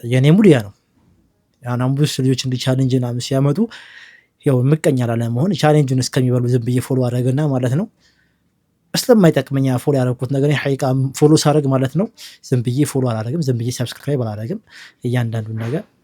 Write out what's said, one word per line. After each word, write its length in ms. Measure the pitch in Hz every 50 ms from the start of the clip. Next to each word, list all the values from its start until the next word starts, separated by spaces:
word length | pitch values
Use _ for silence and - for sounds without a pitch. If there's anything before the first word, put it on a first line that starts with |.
| -
የኔ 200 | 117 127 127 135 147
ሙድ 160 | 165 208 220
ያ 120 | 190 147 120
ነው። 140 | 104 101 - _ _ _ _ _ _ _ _ _ _ _ _ _ _ _ _ _
ያን 180 | - 123 123 120
አሁን 140 | 127 131 139
ብዙ 200 | 139 151 147 - -
ልጆች 240 | 131 131 131 123
እንዲህ 180 | - 131 127 127
ቻሌንጅ 340 | - 135 131 131 135 127 127
ምናምን 280 | 131 123 120 120 120
ሲያመጡ 360 | - - 135 135 139 143 147 180 226 226 - - - - - - - - - _ _ _ _ _ _
ያው 120 | 147 131 123
ምቀኛ 360 | 123 139 156 151 - 160 135 127 120
ላለመሆን 460 | 117 117 117 117 117 117 123 151 202
ቻሌንጁን 460 | 180 131 - 151 151 151 143 127 135 131
እስከሚበሉ 460 | 123 - - 135 127 127 123 123 123
ዝም 160 | 120 123 127
ብዬ 160 | 113 123 123 127
ፎሎ 180 | - - 135 127
አደረግና 400 | 123 120 120 123 120 131 131 143 156
ማለት 260 | 147 135 123 127 120
ነው። 140 | 127 156 220 - _ _ _ _ _ _ _ _ _ _ _ _ _ _ _ _ _ _ _ _ -
ስለማይጠቅመኝ 680 | - - - 240 220 185 160 151 139 131 - 139 139 135
ያ 100 | 131 127
ፎሎ 160 | 123 - 151 139
ያደረኩት 360 | 131 127 127 123 - 127 120
ነገር 180 | 139 139 139 147
እኔ 80 | 147
ሐቂቃ 260 | 131 - 143 139 131 147 131 131 135 131 135 135
ፎሎ 180 | - 151 151 156
ሳደርግ 300 | 151 - 151 143 151 143
ማለት 260 | 135 135 131 135 131 -
ነው 120 | 160 214 - - - - - - _
ዝም 180 | - - 131 123
ብዬ 160 | 110 123 123 143 147
ፎሎ 200 | - - 135 127
አላደርግም፣ 360 | 123 113 110 110 120 139 175
ዝም 140 | 151 135 123
ብዬ 140 | 113 117 123
ሰብስክራይብ 480 | 127 - 123 - - - - 143 147 131
አላደርግም። 400 | 117 110 104 104 110 120 190 220 - _ - - - - _ _ -
እያንዳንዱን 540 | 123 120 127 117 113 110 110 107 110 110 110
ነገር 240 | 113 113 139 190 - - _ _